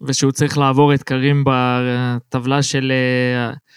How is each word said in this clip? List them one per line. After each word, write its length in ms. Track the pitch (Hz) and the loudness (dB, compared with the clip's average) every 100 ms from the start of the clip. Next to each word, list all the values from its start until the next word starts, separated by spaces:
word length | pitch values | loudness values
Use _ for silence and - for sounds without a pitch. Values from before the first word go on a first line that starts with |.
ושהוא 300 | 135 131 135 | -6 0 0
צריך 260 | 135 147 143 | 0 -2 0
לעבור 360 | 139 131 147 | 2 4 4
את 80 | 139 | 2
קרים 420 | - 131 135 143 135 | -2 -2 0 2 2
בטבלה 1160 | 131 127 123 123 123 123 120 - 131 123 139 | 2 0 0 -2 -2 -2 -4 -6 -6 -2 0
של, 300 | 139 139 131 | 0 -2 -2
אה, 600 | 131 127 127 127 123 120 139 - | 0 0 0 0 -2 -4 -8 -16